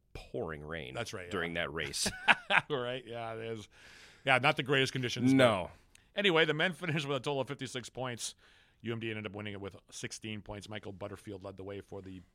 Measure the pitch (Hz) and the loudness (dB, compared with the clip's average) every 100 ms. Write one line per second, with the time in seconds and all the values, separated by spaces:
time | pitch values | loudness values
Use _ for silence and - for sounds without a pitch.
0 | _ - - 127 87 78 76 82 64 67 | _ -16 -10 -6 -4 -6 -6 -8 -6 -6
1 | 113 104 87 95 85 85 76 78 71 - | -6 -8 -4 -2 0 0 -2 -2 -2 0
2 | - - - - - 196 - 143 123 127 | 0 2 4 4 4 2 2 -2 -2 -4
3 | 117 117 113 113 113 113 101 - - - | -8 -8 -8 -6 -6 -8 -10 -18 -20 -20
4 | - - 135 127 139 143 127 139 131 135 | -20 -6 4 6 6 2 2 4 4 0
5 | 123 123 127 135 123 98 82 - _ - | -2 2 6 8 8 6 -2 -10 _ -20
6 | _ - 202 160 156 151 180 160 175 156 | _ 2 4 6 6 4 2 0 -2 -2
7 | 139 139 135 139 120 139 127 127 117 - | 0 -2 0 -2 -2 -4 -6 -8 -8 -6
8 | 127 117 - - _ _ _ _ 110 117 | -6 -4 -8 -10 _ _ _ _ -6 -4
9 | 113 107 104 98 104 101 98 - _ - | -4 -4 -6 -6 -6 -6 -8 -10 _ -10
10 | 123 - 110 107 104 104 98 107 101 95 | -10 -8 -8 -8 -8 -12 -10 -10 -10 -10
11 | 101 98 - 98 98 95 95 101 - 101 | -10 -10 -10 -10 -10 -10 -8 -10 -10 -12
12 | 95 92 - | -12 -14 -16